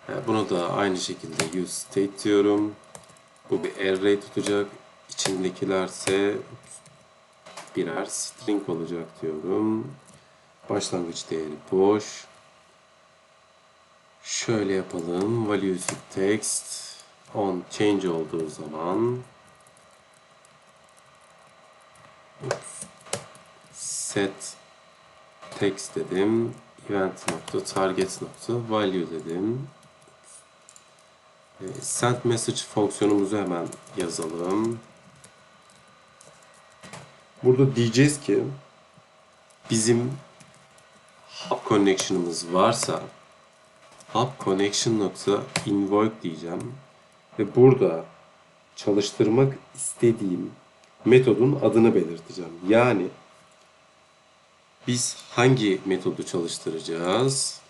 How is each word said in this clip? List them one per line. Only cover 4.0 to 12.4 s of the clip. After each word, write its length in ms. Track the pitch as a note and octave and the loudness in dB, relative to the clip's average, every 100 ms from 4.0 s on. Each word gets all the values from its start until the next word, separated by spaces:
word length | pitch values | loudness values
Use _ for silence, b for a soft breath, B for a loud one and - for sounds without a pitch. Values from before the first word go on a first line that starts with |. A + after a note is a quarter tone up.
| G2+ G2+ | 2 2
tutacak. 480 | - - G2+ G2+ G2+ - - - - | 0 -6 0 0 -2 -8 -20 -20 -18
İçindekilerse 1300 | - - F#2+ F#2 F2+ F#2+ F#2+ F#2 - - F#2+ G2+ G#2+ - - - - - - _ _ _ _ - - - - | -6 -4 -2 -4 -4 -2 0 -2 -4 0 2 2 -2 -10 -18 -20 -20 -20 -20 _ _ _ _ -20 -20 -10 -6
birer 300 | F2 E2+ F#2+ | -4 -4 -6
string 640 | - - - - G#2 F#2+ | -8 -10 -8 -2 -2 -2
olacak 380 | E2 E2 E2+ E2 - | -6 -4 -8 -10 -8
diyorum. 760 | E2 D#2 E2+ G2+ G#2+ A2 B2 C#3 - b b b b _ - | -8 -6 -2 0 0 0 -4 -14 -20 b b b b _ -6
Başlangıç 600 | G#2 - F#2 E2+ E2 - | -4 -2 -4 -4 -8 -6
değeri 240 | D#2+ D#2 D2+ - | -6 -6 -10 -2
boş. 540 | F#2+ G2 G#2 G#2 - - - | 4 6 4 0 -14 -18 -20